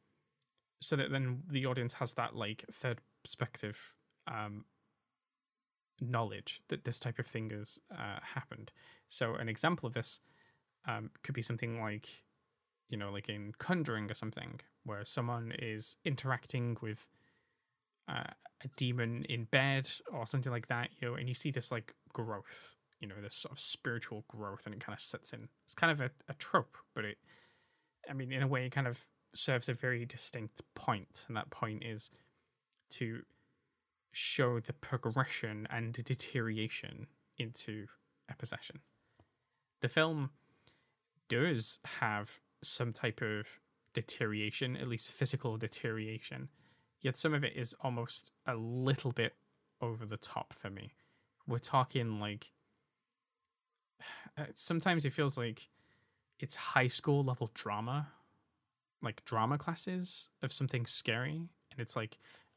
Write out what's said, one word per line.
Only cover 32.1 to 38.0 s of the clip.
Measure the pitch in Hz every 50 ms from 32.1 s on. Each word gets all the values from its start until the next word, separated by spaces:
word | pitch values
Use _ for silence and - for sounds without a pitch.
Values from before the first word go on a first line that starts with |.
| - - _ _ _ _ _ _ _ _ _ _ _ _ _ _
to | - - 127 113 113 - - - _ _ _ _ _ _ _ _ _ _ _ _ _ _ _ _
show | - - - - - - 135 123 120 117
the | 113 - -
progression | - - - 135 127 - 117 113 131 131 - - - - 110 107 107 110 -
and | - 117 117 113 117
deterioration | - 117 - 135 - - - - 127 113 113 107 110 107 110 - - - - - - - - _ _ _ _ _
into | - 120 117 120 - - - 107 107 101 - - _